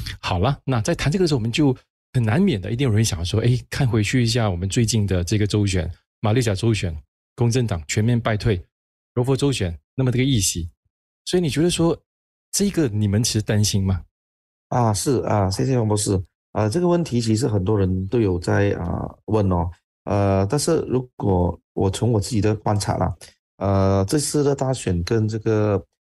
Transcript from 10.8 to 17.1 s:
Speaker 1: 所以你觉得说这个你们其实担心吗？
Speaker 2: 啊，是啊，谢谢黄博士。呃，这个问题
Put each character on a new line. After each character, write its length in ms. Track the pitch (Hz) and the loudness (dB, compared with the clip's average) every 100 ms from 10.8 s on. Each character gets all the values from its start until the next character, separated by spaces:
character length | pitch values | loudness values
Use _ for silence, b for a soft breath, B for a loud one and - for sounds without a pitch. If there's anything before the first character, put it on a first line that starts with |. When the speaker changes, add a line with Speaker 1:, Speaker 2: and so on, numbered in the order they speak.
| _ _ _ _ | _ _ _ _
Speaker 1:
所 140 | - 180 | -2 -2
以 40 | |
你 60 | 170 | 0
觉 140 | 120 | 0
得 80 | 175 | 0
说 260 | 170 165 147 _ _ _ _ _ | 2 0 -2 _ _ _ _ _
这 180 | - 202 | -2 -2
个 160 | 175 139 | 0 0
你 200 | 104 104 | 2 0
们 160 | 104 | 2
其 80 | 110 | 0
实 100 | 110 | -2
担 220 | - 107 | 0 0
心 200 | 101 101 | 2 0
吗？ 180 | 95 92 - _ _ _ _ _ - | 0 -2 -6 _ _ _ _ _ -4
Speaker 2:
啊， 260 | 127 117 | 0 0
是 260 | 98 151 127 | 0 0 0
啊， 280 | 104 107 95 | 0 0 0
谢 160 | 101 127 | 0 0
谢 100 | 127 | 0
黄 120 | 107 | 2
博 80 | 104 | 0
士。 260 | 101 92 - _ _ | 0 -2 -4 _ _
呃， 180 | - 107 | -2 0
这 100 | 143 | 0
个 60 | 175 | 2
问 160 | 175 | 2
题 180 | 165 | 0